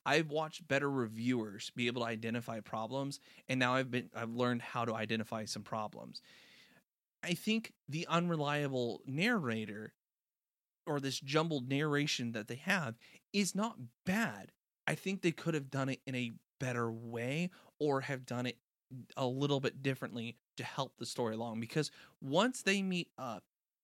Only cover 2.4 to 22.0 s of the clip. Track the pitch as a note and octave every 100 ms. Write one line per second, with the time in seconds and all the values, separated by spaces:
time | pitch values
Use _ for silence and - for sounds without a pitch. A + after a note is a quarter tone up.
2.4 | A#2 A2+ G#2 A2+ A2+ C3 C#3 C#3 - -
3.4 | - C3 B2 C3 C3 B2 F#2 - A2+ A#2
4.4 | B2 A#2+ - B2 A#2 A2+ A2 A2+ G#2+ A2+
5.4 | A2 A2 G#2+ A2+ G#2+ - A#1 - - -
6.4 | - - - - _ _ _ _ E3 F3
7.4 | - A3 A3 - - D3+ E3+ E3 F3 E3
8.4 | C#3+ D3 C#3+ C3 A#2+ F#2+ - C3+ G3+ A#3
9.4 | C3 A2 G#2+ G#2 G#2+ - _ _ _ _
10.4 | _ _ _ _ - C#3+ C3+ B2+ C3+ D3+
11.4 | E3 D3+ B2+ C#3 D#3 D3 D3 - A#2+ A2+
12.4 | G#2+ A#2+ F3+ G3 C#3 A2 - - _ G3+
13.4 | G3 F#3 A3+ - B2 - - G3 G#3+ G#2
14.4 | G2 _ _ _ - D#3 F#3+ G3 F3 -
15.4 | E3 D#3+ C3+ C3+ C3+ C3 - B2+ A#2+ A2+
16.4 | _ _ B2+ A#2+ A#2 A2+ A#2 A#2 A#2+ D3
17.4 | F3+ - - _ D3 C3+ C3 C3 B2+ B2
18.4 | B2 - _ _ _ C3 A2+ - C3 C3
19.4 | C#3+ C#3 C3 - C3+ C3 C3 A#2+ A#2 A#2+
20.4 | _ - A#2 - C3+ - A#2+ - A#2 A2
21.4 | A#2 A2 A#2 D#3+ D3 -